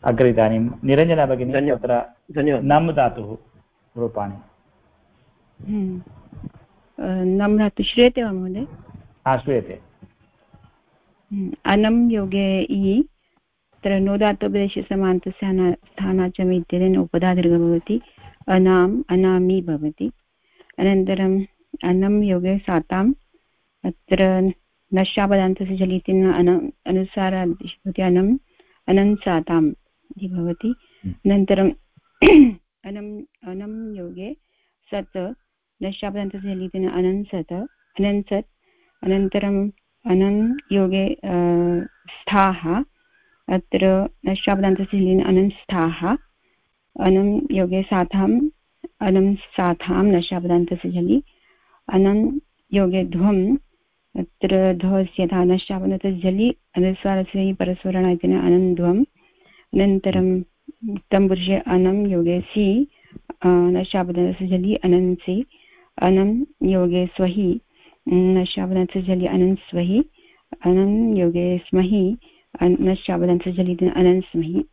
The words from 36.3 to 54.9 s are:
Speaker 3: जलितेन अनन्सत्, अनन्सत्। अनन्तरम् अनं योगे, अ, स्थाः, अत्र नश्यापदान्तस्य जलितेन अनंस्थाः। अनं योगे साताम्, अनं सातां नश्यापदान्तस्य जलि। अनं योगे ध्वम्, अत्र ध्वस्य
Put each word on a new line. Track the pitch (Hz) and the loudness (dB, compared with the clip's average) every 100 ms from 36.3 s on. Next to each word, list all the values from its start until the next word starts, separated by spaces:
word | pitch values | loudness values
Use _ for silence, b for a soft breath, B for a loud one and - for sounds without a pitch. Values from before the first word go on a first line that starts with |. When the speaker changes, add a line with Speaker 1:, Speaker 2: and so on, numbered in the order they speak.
| 190 196 | -10 -10
Speaker 3:
जलितेन | 185 185 190 185 | -8 -8 -6 -4
अनन्सत्, | 180 185 196 202 185 160 | -2 -2 -2 -6 -10 -8
अनन्सत्। | 175 254 _ _ - 202 202 196 202 - _ _ _ _ _ | -10 -12 _ _ -4 -2 -2 -2 -6 -6 _ _ _ _ _
अनन्तरम् | 185 196 190 202 202 196 202 - _ _ - | -2 0 0 -2 -2 -2 -2 -8 _ _ 0
अनं | 185 196 208 226 277 _ | 2 2 2 0 -2 _
योगे, | 196 190 190 190 | 0 0 0 -2
अ, | - 196 180 175 175 175 175 - _ - | -4 -4 -2 2 2 2 -2 -6 _ -20
स्थाः, | - - 202 196 180 165 190 285 _ _ _ _ _ - | -16 -2 2 2 0 -4 -4 -6 _ _ _ _ _ -4
अत्र | 185 - 190 190 190 202 - - | -4 -2 0 2 2 -2 -6 -6
नश्यापदान्तस्य | 190 - 196 196 190 196 202 | -4 -2 0 2 0 0 0
जलितेन | 185 185 | 2 2
अनंस्थाः। | - 185 202 - - 185 165 160 170 269 _ _ _ _ _ _ _ - | 4 2 2 -2 -6 -2 -2 -2 -4 -4 _ _ _ _ _ _ _ -2
अनं | 190 190 202 208 285 190 | 2 2 2 0 -2 -2
योगे | 180 185 | 0 -2
साताम्, | 196 190 175 196 190 233 302 _ _ _ 349 _ | -2 -2 0 0 0 0 -2 _ _ _ -20 _
अनं | 208 190 190 | 0 2 2
सातां | 196 - - 180 175 - 185 | 0 -6 -4 -2 -2 -2 0
नश्यापदान्तस्य | 202 180 170 185 175 175 170 180 180 | 2 2 0 -6 0 0 0 -4 -4
जलि। | 175 180 247 - _ _ _ _ _ - | -4 0 0 -2 _ _ _ _ _ -2
अनं | 190 196 208 226 277 _ _ _ | 2 2 2 0 -4 _ _ _
योगे | 202 190 185 | 0 0 0
ध्वम्, | 185 170 196 196 190 277 _ _ _ _ _ 190 | -2 0 2 2 0 -2 _ _ _ _ _ -10
अत्र | 175 _ 190 190 190 | -10 _ 0 2 2
ध्वस्य | 180 185 | 0 0